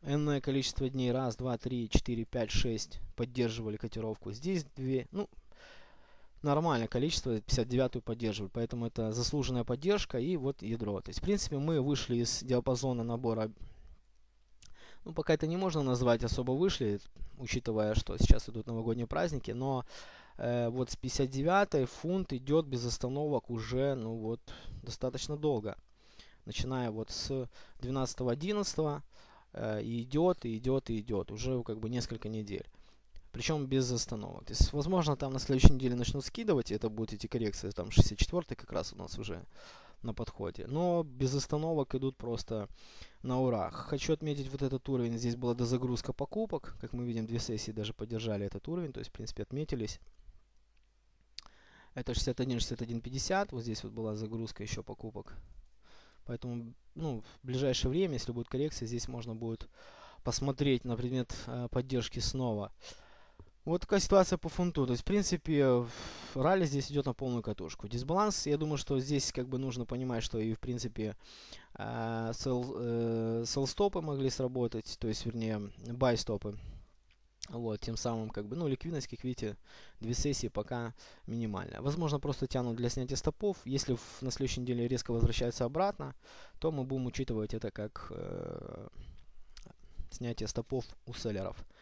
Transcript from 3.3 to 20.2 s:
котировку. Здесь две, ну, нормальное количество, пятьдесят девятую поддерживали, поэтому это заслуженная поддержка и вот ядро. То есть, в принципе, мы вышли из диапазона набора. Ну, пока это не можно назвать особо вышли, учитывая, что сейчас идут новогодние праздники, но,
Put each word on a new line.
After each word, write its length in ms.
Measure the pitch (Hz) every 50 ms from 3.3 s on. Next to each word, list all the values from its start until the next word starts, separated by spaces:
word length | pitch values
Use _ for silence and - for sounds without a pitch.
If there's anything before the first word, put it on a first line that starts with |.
| 120 127 123 117 110 117 113 110 107 107
котировку. 540 | - 113 - 113 110 110 110 - - 117
Здесь 340 | 110 113 139 175 190 180 151 - -
две, 320 | - 131 131 131 127 120 -
ну, 180 | - 185 208 - - - - - - - - - - - - - - - - - - - - - - -
нормальное 460 | - 147 143 147 165 170 147 120 113 110
количество, 520 | - 123 127 160 160 - - - 117 110
пятьдесят 280 | - - - - 117 120
девятую 340 | 123 123 131 123 - 123
поддерживали, 480 | - - 113 113 117 110 104 104 104 95
поэтому 360 | - 123 117 113 - 120 117 117
это 240 | - - 113 110
заслуженная 520 | 110 117 120 - - 147 135 120 127 123 117
поддержка 540 | - 123 123 143 180 202 202 - - - 135
и 180 | 120 156 185
вот 280 | 165 127 135 139 - -
ядро. 360 | 104 113 117 117 104 101 92
То 100 | - -
есть, 100 | 95 -
в 20 |
принципе, 380 | - 180 208 202 - - - 139
мы 200 | 143 156 165 151
вышли 360 | 127 139 147 131 - - 120
из 260 | 117 117 113 - -
диапазона 640 | - 127 123 123 120 - 131 120 135 135 127 120 113
набора. 480 | 117 120 117 123 120 113 110 110 110 110 - - - - - - - - - - - - - - - _ - - - - - - - - - - - - - -
Ну, 80 | - 160
пока 220 | 156 156 - 160
это 100 | 151 -
не 120 | 156 165 180
можно 260 | 190 185 160 156 143
назвать 400 | 131 127 120 127 120 117 113 120
особо 300 | 117 - - 127 123 127
вышли, 460 | 139 175 196 - - 131 107 101 101 - - - - - - - -
учитывая, 560 | 131 117 - 127 - - 110 107 107 107 110
что 240 | - - - - 87
сейчас 320 | - - - 120 - -
идут 160 | 104 113 107
новогодние 400 | - 117 113 113 117 113 120 120
праздники, 460 | 107 - 151 175 175 151 131 - -
но, 340 | 113 120 131 135 135 127 117 - - - - - - -